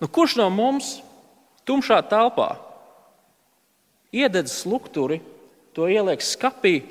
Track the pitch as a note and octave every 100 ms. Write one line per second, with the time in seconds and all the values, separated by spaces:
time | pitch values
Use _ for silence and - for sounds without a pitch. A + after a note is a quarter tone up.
0 | D3 - E4 A#3+ G3 F#3+ A#3+ C#4 - -
1 | - - _ _ _ _ - C4+ C4 G#3
2 | - G#3 A#3+ - - - - - - -
3 | _ _ _ _ _ _ _ _ _ _
4 | _ A3+ C4+ F#3 C3+ - F3 B3 - D#3+
5 | C3+ D#3+ - - - _ _ - E3+ G#3
6 | F#3+ C#3+ - - B3+ C4 G3+ D#3+ -